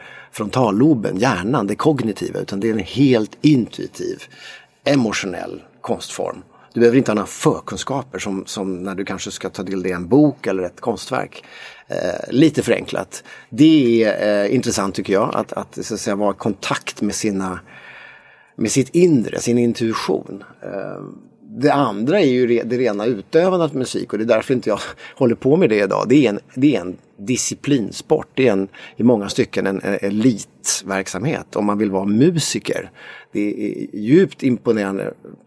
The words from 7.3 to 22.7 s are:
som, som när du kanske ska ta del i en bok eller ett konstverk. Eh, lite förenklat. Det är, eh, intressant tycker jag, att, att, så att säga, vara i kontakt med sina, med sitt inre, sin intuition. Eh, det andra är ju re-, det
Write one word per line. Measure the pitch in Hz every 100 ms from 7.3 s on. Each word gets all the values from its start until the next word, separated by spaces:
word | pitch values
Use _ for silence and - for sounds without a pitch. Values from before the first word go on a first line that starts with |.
| - 160 87 - 98 - 135 - 92
som, | 104 98 -
som | - 95 90
när | 95
du | 92
kanske | 95 95 104
ska | - 95
ta | -
del | 95 95 92
i |
en | 90 87
bok | 131 151 131 -
eller | 95
ett | 90 -
konstverk. | - 101 - 127 - - - - - - -
Eh, | - 90 87 -
lite | 123 156 -
förenklat. | 117 98 - - 98 - - - -
Det | 110 156 156 123 117
är, | 110 - 104 104
eh, | 101
intressant | 123 120 107 98
tycker | 95 98
jag, | 98 123
att, | - 107
att, | - 104 -
så | -
att | 104
säga, | - 101
vara | 104
i | 98
kontakt | 113 101 - 135 - -
med | 104
sina, | 101 110 98 95 90 - - - - - - _ _ _ -
med | 110
sitt | 135 127
inre, | 170 180 143 104 -
sin | - 120
intuition. | 120 - 113 110 - 87 - 98 - -
Eh, | - 98 - 95 98 - - _ - 110
det | 131
andra | 139 131 101 120 202
är | 156
ju | 123 123
re-, | 117
det | 117